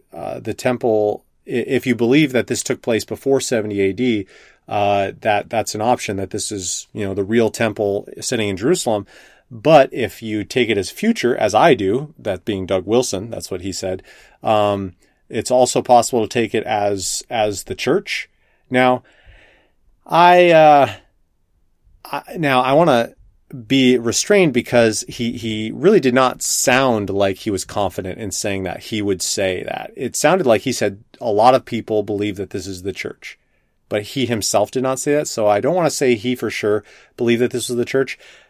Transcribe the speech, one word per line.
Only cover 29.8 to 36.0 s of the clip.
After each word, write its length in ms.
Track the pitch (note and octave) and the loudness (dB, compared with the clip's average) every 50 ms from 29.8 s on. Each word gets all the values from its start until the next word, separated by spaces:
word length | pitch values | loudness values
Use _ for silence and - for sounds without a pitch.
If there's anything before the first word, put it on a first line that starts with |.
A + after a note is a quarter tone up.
| - - - | -10 -12 -10
It 180 | - C3 A2+ - | -8 -8 -6 -4
sounded 320 | - - D3+ F3+ F#3+ D3+ | 0 2 2 2 2 4
like 160 | B2 A2 G2+ | 2 2 2
he 100 | - C3 | 2 -2
said 300 | A#2+ - A2+ G#2 G2 G#2 _ _ - _ | -2 -2 -2 -4 -4 -6 _ _ -18 _
a 120 | B2 A#2 | -4 -2
lot 240 | G2+ G#2 A2+ B2+ C3 | 2 6 6 6 6
of 80 | B2 - | 4 0
people 400 | - A#2+ A2 - - A2 G#2+ G#2 | -4 -8 -8 -4 -2 -2 -2 -2
believe 320 | G#2 G#2 G2 G#2 G#2 F#2+ | -2 -4 -4 -4 -4 -6
that 140 | F#2+ F#2+ - | -8 -10 -8
this 180 | - G2+ F2 G2 | -10 -10 -10 -10
is 140 | F#2 F2+ | -12 -8
the 100 | F2+ G2 | -8 -8
church, 460 | F2+ - - - - - - - - - _ _ _ _ _ _ _ _ _ _ | -8 -8 -10 -12 -12 -14 -16 -20 -20 -20 _ _ _ _ _ _ _ _ _ _
but 140 | - G#2 | -6 -6
he 240 | G#2 - - C#3 B2 | -6 -6 -4 -4 -2
himself 440 | A2+ A#2+ G#2 - - - G2+ G#2+ - | -2 -2 -4 -2 0 0 0 0 0
did 140 | - C3 B2+ | -2 -2 -2
not 160 | C3 C3 - | -2 -4 -2
say 140 | - D3 D3 | -2 -2 0
that. 120 | D3+ D#3 | 0 -2
So 220 | - - A2+ G#2 G#2 | -4 -4 0 2 2
I 120 | G2+ G#2 | 2 2
don't 140 | A2+ C#3+ F3 | 2 0 0
wanna 160 | F#3 E3 C#3 | 0 0 -2
say 240 | - - | -2 0